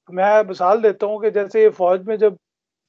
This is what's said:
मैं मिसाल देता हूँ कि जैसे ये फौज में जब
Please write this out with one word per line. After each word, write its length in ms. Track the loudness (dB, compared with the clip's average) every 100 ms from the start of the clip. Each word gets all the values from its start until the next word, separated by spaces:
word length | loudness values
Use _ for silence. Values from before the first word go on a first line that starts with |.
| _
मैं 360 | -2 2 2 0
मिसाल 340 | -2 0 2
देता 240 | 0 -2 -6
हूँ 160 | -4
कि 100 | -4
जैसे 300 | -4 -4 2
ये 80 | 2
फौज 340 | 2 0 0
में 140 | -4 -2
जब 160 | -2 -2 _ _ _ _